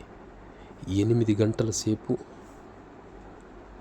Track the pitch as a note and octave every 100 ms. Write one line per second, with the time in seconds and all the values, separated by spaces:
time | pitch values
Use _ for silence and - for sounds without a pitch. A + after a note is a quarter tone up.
0 | - - - - - - - - - F#2+
1 | A2 A#2 A2 G#2 G#2+ A2 A2 G#2+ - G#2+
2 | - B2+ - - - - - - - -
3 | - - - - - - - -